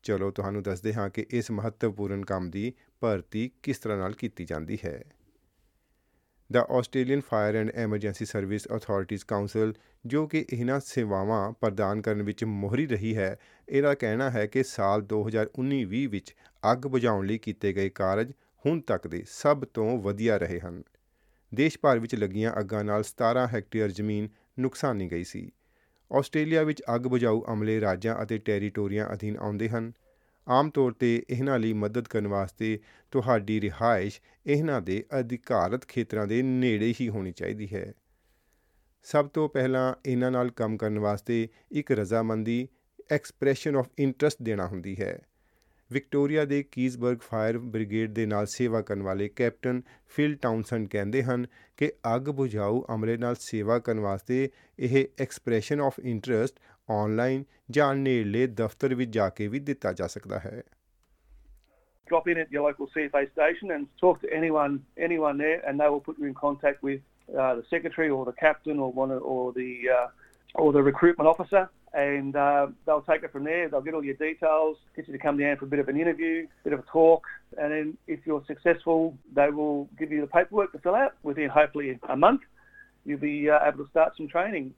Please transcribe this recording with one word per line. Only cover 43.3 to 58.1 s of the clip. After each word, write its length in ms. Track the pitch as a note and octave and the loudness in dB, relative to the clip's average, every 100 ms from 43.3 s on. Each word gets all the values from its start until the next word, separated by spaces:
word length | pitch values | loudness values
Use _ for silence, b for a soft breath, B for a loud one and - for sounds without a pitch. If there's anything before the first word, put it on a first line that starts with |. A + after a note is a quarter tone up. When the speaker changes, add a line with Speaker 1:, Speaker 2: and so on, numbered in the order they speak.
| - C#3 C3+ D#3+ C#3 | -2 0 0 0 0
Speaker 1:
of 80 | B2 - C#3 | -2 0 -2
interest 380 | B2+ D3 - | 2 0 0
ਦੇਣਾ 240 | A2+ G2+ F2+ | -4 -2 -2
ਹੁੰਦੀ 280 | G2 F2 F#2 | -6 -8 -6
ਹੈ। 160 | G2 G1+ _ _ _ _ _ _ _ | -6 -6 _ _ _ _ _ _ _
ਵਿਕਟੋਰੀਆ 540 | B2+ - C#3+ C#3+ D#3 D3 | -6 -2 0 2 2 2
ਦੇ 160 | C#3+ | -2
ਕੀਜ਼ਬਰਗ 540 | C#3 - B2+ B2 A#2+ B2 | -2 -2 -2 0 -2 -2
ਫਾਇਰ 360 | - A2 A2 A#2 A#2+ | -4 -2 0 -2 -4
ਬ੍ਰਿਗੇਡ 380 | A2 G#2+ G#2+ A2 | -6 -2 -2 -2
ਦੇ 140 | G#2+ A2 | -2 0
ਨਾਲ 200 | G#2 G#2 | 0 -2
ਸੇਵਾ 360 | - B2 A2+ | 0 0 0
ਕਰਨ 200 | G#2 G2 | -2 -4
ਵਾਲੇ 240 | G2 G2 G#2 | -4 -2 -4
ਕੈਪਟਨ 520 | - A#2+ - B2+ B2 b b b - | 0 -2 0 -4 -4 b b b -2
ਫਿਲ 200 | D3 D3 | 0 0
ਟਾਊਨਸਨ 500 | B2+ A2+ G#2+ A#2 G#2 | -2 -2 -2 -4 -2
ਕਹਿੰਦੇ 360 | G#2 G2+ B2+ | -4 0 0
ਹਨ 220 | B2 B2 A#2+ b b - | 0 -2 -4 b b -4
ਕਿ 140 | D3 - A#2 A#2 | -4 -2 -2 -2
ਅੱਗ 140 | C3+ | -2
ਬੁਝਾਊ 520 | C#3 C3 G#2+ G2+ A#2 - | -2 -2 0 0 0 -2
ਅਮਲੇ 240 | A2+ A2 A#2 | -4 -2 -2
ਨਾਲ 180 | A#2+ A#2+ | -2 -4
ਸੇਵਾ 380 | - A2+ G#2 A#2+ | -4 -4 0 0
ਕਰਨ 200 | A#2 A2 | 0 -2
ਵਾਸਤੇ 500 | G2+ F#2+ - B2+ C3+ b b b | -2 -4 -2 -2 -2 b b b
ਇਹ 260 | B2+ C3+ C3+ - | 2 2 2 -2
expression 640 | C3+ - - A2+ G#2+ D3 C#3 | -8 -6 -2 -2 0 0 0
of 140 | - B2+ | -2 -6
interest 500 | A2 B2+ A2+ C3 - b b - | -6 0 0 0 -4 b b -4
ਆਨਲਾਈਨ 540 | G#2+ G#2+ A2 B2 C3+ C#3 _ - | 0 0 2 0 0 -6 _ -2
ਜਾਂ 220 | C3+ C#3+ C#3 | 2 4 4
ਨੇੜਲੇ 520 | C3+ | 2